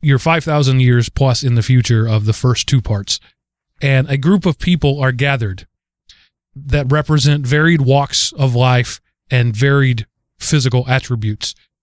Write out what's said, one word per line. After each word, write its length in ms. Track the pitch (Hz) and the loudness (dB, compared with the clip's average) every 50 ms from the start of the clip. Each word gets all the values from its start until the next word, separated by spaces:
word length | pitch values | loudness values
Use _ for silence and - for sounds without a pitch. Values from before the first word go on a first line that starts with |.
you're 180 | - 147 139 127 | 0 0 0 2
five 240 | - 165 170 165 - | 2 0 0 0 0
thousand 360 | 160 151 147 143 135 131 131 | -2 0 0 2 2 2 2
years 300 | 127 123 120 120 113 - | 4 4 4 2 0 -2
plus 340 | - - 139 131 120 - - | -2 0 0 0 0 0 -2
in 100 | 127 120 | 0 0
the 60 | 117 104 | 0 2
future 440 | - 127 123 117 - 117 110 110 | 2 2 2 2 2 0 0 0
of 180 | 113 110 107 104 | 0 0 0 0
the 80 | 110 110 | -2 -2
first 340 | - - 127 120 - - | 0 0 -2 -2 -2 -2
two 140 | - 143 131 | 0 0 0
parts. 380 | - - 104 101 98 - - - _ _ _ _ _ _ _ _ _ _ _ - | 0 -2 -4 -6 -6 -6 -8 -8 _ _ _ _ _ _ _ _ _ _ _ -6
And 300 | - 139 135 131 127 135 | -2 0 0 0 0 0
a 80 | 139 | -2
group 280 | 139 131 170 202 190 - | -2 0 2 2 2 0
of 100 | 180 147 | -2 -2
people 420 | - - 175 180 156 - 143 139 147 | -2 -2 -2 0 2 0 0 0 0
are 120 | 135 131 | -2 -2
gathered 560 | 127 120 139 143 139 123 113 101 90 92 - - _ _ _ _ _ _ _ - - _ _ _ _ _ _ _ - | 0 0 -2 -2 -2 -2 -4 -6 -8 -10 -14 -20 _ _ _ _ _ _ _ -20 -20 _ _ _ _ _ _ _ -20
that 360 | 139 147 139 135 147 139 127 | -16 -8 -4 -2 -2 0 0
represent 540 | 147 151 147 - 151 147 123 147 147 147 139 | 0 0 2 2 0 2 2 2 0 0 0
varied 360 | 120 143 151 156 170 170 156 | 0 0 2 2 2 2 2
walks 500 | 135 127 135 143 139 139 - - - - | 2 2 2 2 0 -2 -4 -4 -4 -4
of 240 | - - 139 131 120 | -4 -2 -2 0 2
life 440 | 123 127 127 127 123 113 - - - _ _ _ _ _ - | 2 2 2 2 0 0 -2 -8 -14 _ _ _ _ _ -2
and 260 | 131 123 120 120 107 | -2 0 0 0 0
varied 520 | 104 131 139 143 139 135 127 123 110 107 - _ _ _ _ _ - | 0 2 2 4 4 2 2 0 -2 -6 -10 _ _ _ _ _ -10
physical 480 | - - 156 147 123 131 120 127 123 123 | -4 0 0 0 2 0 0 0 0 0
attributes, 640 | 127 131 - - 127 110 107 107 104 - - - - _ _ _ _ _ | -2 -2 -2 -4 -6 -4 -4 -6 -6 -6 -8 -12 -12 _ _ _ _ _